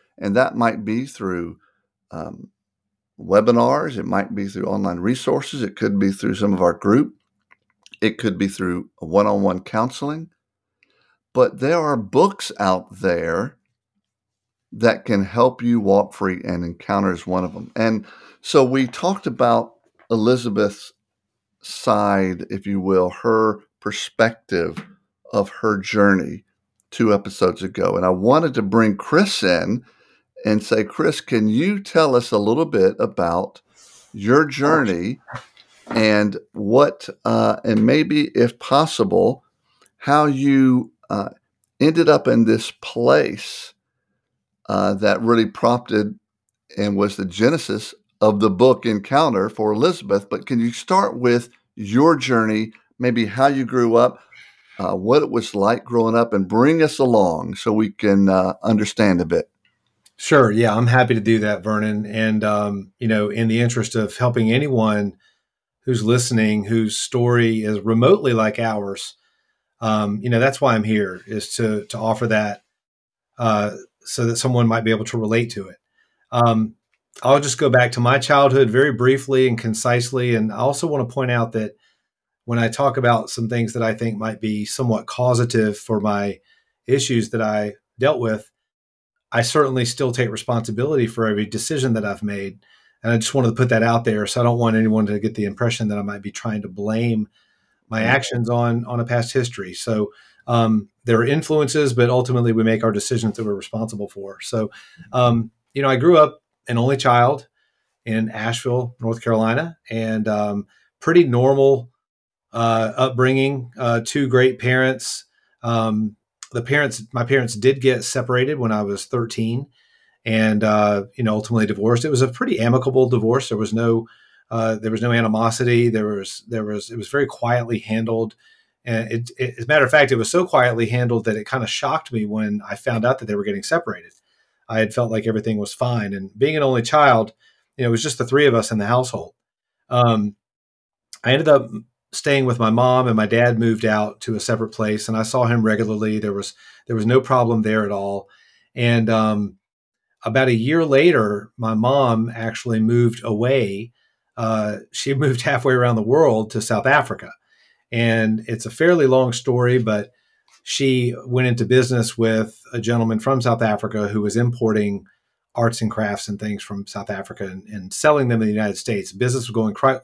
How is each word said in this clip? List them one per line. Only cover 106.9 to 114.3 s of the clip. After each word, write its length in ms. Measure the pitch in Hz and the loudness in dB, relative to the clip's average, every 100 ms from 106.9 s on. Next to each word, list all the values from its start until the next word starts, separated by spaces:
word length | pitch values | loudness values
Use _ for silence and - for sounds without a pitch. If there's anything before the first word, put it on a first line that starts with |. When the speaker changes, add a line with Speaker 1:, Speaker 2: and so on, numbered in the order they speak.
| 139 | 2
Speaker 2:
child 500 | 131 120 123 139 - _ _ _ _ _ - | 4 4 4 2 -6 _ _ _ _ _ -4
in 240 | 110 110 | -2 -2
Asheville, 640 | 110 110 117 127 123 120 - | -4 -6 -4 -2 -2 -4 -6
North 200 | 113 110 | -6 -4
Carolina, 560 | - 110 113 123 170 165 - | 0 0 2 0 -4 -10 -10
and, 360 | 113 113 110 107 | -8 -4 -4 -2
um, 380 | 104 104 104 101 _ _ _ | -2 -2 -4 -8 _ _ _
pretty 260 | - 175 | 2 4
normal, 640 | 156 120 131 139 139 127 123 _ _ _ _ _ _ | 6 4 4 6 4 4 -2 _ _ _ _ _ _
uh, 400 | 117 117 113 110 107 | -2 0 2 0 0
upbringing, 760 | 131 120 127 131 135 139 123 - | -2 2 2 2 0 -2 -10 -6
uh, 240 | 123 117 | -2 -2
two 260 | 113 147 | -2 -2
great 300 | 135 | 2